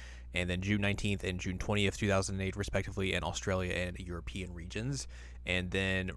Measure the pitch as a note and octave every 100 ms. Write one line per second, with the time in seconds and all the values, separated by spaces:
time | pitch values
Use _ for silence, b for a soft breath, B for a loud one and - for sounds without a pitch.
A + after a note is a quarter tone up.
0 | b b b F2 F2+ F2+ F#2+ G#2 G2+ G2
1 | G#2 F#2+ F#2+ F#2 G2 F#2 - G#2 G2 -
2 | G#2 F#2+ F#2+ F#2+ F#2+ G2+ G2 G2 G2 G2
3 | F#2+ F2+ D#2+ - - F#2 F2+ F2+ F2+ F2+
4 | F2+ E2+ - G2+ F2+ E2+ F2 G#2+ B2 C3+
5 | - b b b - F#2 F2+ F#2+ F#2+ F#2+
6 | F#2